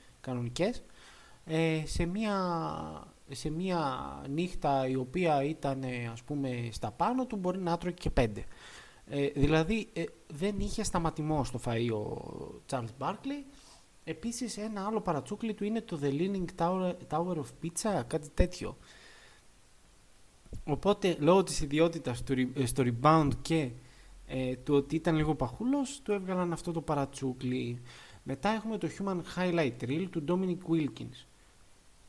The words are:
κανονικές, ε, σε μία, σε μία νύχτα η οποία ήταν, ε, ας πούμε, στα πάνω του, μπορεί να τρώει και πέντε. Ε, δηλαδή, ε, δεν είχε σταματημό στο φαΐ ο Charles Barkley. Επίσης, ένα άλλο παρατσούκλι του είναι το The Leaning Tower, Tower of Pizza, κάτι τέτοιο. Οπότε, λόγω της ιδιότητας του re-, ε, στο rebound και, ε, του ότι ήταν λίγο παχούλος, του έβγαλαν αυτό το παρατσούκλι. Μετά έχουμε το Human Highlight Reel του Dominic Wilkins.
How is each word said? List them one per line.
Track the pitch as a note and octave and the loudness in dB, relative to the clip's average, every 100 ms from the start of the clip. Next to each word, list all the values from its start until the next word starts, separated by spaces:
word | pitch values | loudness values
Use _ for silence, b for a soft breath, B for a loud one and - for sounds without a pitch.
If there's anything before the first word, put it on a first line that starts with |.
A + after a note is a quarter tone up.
| B B | B B
κανονικές, | - B2 A#2+ B2 F#3 B3 - B B B B B - | -6 -4 -2 0 0 0 -8 B B B B B -2
ε, | D#3+ E3 D#3+ D3+ | 2 4 2 0
σε | - E3+ | 0 0
μία, | F#3+ A3 G3 F#3 E3+ D#3 D#3 D#3 D#3 - - - | 0 0 2 0 0 -2 -4 -8 -10 -14 -18 -12
σε | - D3+ | -6 -4
μία | D#3 F#3 F3 D3 B2+ C#3 C#3 C#3 | -2 0 2 0 -2 -6 -8 -4
νύχτα | D3 F3+ - D3+ C#3 C3 | -2 -2 0 2 4 2
η | C3 | 0
οποία | C3 F3+ F3 C#3+ | -2 0 4 4
ήταν, | C#3 D#3 C#3+ C3+ | 2 0 -2 -2
ε, | C3 B2 A#2 | -2 -4 -4
ας | A2+ | -8
πούμε, | - D3 C3+ A#2+ A#2 | -6 -2 -2 -2 -4
στα | A2 A2 | -4 -4
πάνω | - F#3 B3+ B3+ | 0 2 2 0
του, | G#3 | -2
μπορεί | F3+ F#3 | -2 0
να | F3 E3 | 0 0
τρώει | F3 | 0
και | F3 E3 | -2 0
πέντε. | - A#2 G#2 - B B B B B B | 2 2 0 -8 B B B B B B
Ε, | C#3+ C#3+ | -2 0
δηλαδή, | C#3+ C#3 D#3 D#3+ A3+ - | 4 6 6 4 0 -2
ε, | - E3 - - | -6 -6 -8 -14
δεν | D3 F#3+ G3 | -4 -2 0
είχε | - - | -2 0
σταματημό | G#3 F#3 E3 - D3+ D#3 | 0 2 0 0 0 2
στο | B2 A#2+ B2 | 0 -2 -2
φαΐ | A#2 A#2+ | 0 2
ο | G#2+ G#2+ - - - - - - | 0 -2 -6 -8 -10 -10 -12 -6
Charles | C3+ A2+ A#2 | -6 -6 -6
Barkley. | C#3+ G#3 C4+ C#4+ C4+ B B B B - | -4 -4 -6 -8 -10 B B B B -14
Επίσης, | - D#3+ A#3 A#3 A#3+ - | -10 -8 -6 -4 -6 -6
ένα | G#3+ G#3 F#3+ | -6 -4 -2
άλλο | A3 | -2
παρατσούκλι | F#3+ D3+ - G3+ A3+ | 0 -2 -2 -4 -4
του | G#3 | -2
είναι | G3+ A3+ | -2 -2
το | A3+ E3 | -2 -2
The | C#3 C#3 | 0 2
Leaning | F#3 G3 E3+ - | 0 0 -4 0
Tower, | E3+ F#3 F3+ F3+ - | 0 2 0 -2 -2
Tower | D3+ F3 E3 | -2 0 -2
of | C3 - | -4 -6
Pizza, | D#3+ - A3 F#3 A#2 | -6 -2 0 0 0
κάτι | D#3+ D3 | -2 0
τέτοιο. | - F3+ - F#2+ - B B B B B B B - - - - - - - - - - - - | 2 2 2 -8 -10 B B B B B B B -20 -20 -20 -20 -20 -20 -20 -20 -20 -12 -10 -4
Οπότε, | C#3 F#3 G3+ G3 E3 | 0 2 2 2 4
λόγω | D3 F#3+ | 6 6
της | F#3 - | 6 2
ιδιότητας | D3 D3 E3+ E3 C3 A#2+ | 0 4 4 2 -4 -4
του | - C3 | 0 0
re-, | B2+ B2+ | 2 0
ε, | B2 | 0
στο | - B2 | 2 2
rebound | A#2 D3 D#3+ D3 A#2+ | 4 8 8 6 2
και, | - D#3+ C3+ A#2+ B B B B - | 2 0 0 -6 B B B B -8
ε, | C3 B2+ B2+ | -4 -2 -2
του | - | 4
ότι | C#3+ C#3 D#3+ | 4 4 0
ήταν | F3 D#3 | 2 4
λίγο | D3+ D3+ | 4 2
παχούλος, | D3+ - A#3 C#4+ C4 - | 0 -2 0 2 0 -4
του | - | -2
έβγαλαν | G3+ F#3 F#3 F3+ | -2 0 0 0
αυτό | D#3+ - | 0 -2
το | E3 | -4
παρατσούκλι. | D#3+ D3 C#3 - C3+ B2+ B2+ B2+ A#2+ A#2+ - B B B | 0 0 0 -2 -4 -2 -2 -2 -2 -6 -10 B B B
Μετά | - C3+ G3+ | -8 -2 0
έχουμε | A3 G#3+ G#3+ | 0 -2 -2
το | E3 - | -4 -2
Human | G3 F#3 D#3 - | -2 -2 -4 -2
Highlight | F3+ E3+ D3 A#2 | 2 4 2 0
Reel | B2 D3 F#3 | -2 -2 -2
του | E3+ C#3+ | -2 0
Dominic | F3+ F#3+ F3 - | 2 2 -2 2
Wilkins. | E3 C#3+ - A#2+ - - - b b b - - - | 2 2 -2 -12 -12 -20 -20 b b b -20 -20 -20